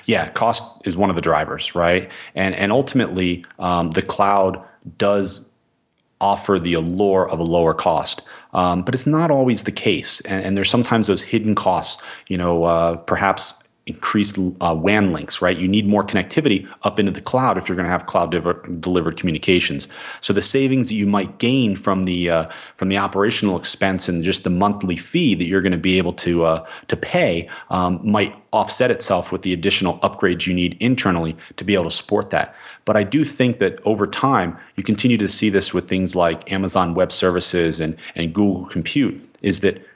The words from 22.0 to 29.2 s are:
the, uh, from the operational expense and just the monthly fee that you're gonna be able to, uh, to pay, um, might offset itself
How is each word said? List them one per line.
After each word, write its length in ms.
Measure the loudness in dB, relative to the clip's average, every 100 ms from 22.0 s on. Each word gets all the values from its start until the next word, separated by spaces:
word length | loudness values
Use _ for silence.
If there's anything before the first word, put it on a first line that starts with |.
the, 260 | 0 0 0
uh, 180 | 0 -2 -8 -18 -6
from 140 | -2
the 80 | 0
operational 600 | 0 0 0 2 0 0
expense 500 | -4 -2 -2 0 0
and 140 | 0
just 220 | -2 -2
the 60 | 0
monthly 440 | 2 2 0 -4 -4
fee 380 | -2 0 2
that 120 | 2 0
you're 160 | 2
gonna 140 | 2 0
be 220 | 2 2
able 140 | 0
to, 320 | -2 -2 2
uh, 200 | 2 0 -4 -16 -6
to 100 | -6
pay, 520 | -2 0 2 0 -4 -12 -6
um, 280 | -2 0 -2
might 280 | 0 2 0 -4 _
offset 400 | 0 0 2 2
itself 400 | 2 0 0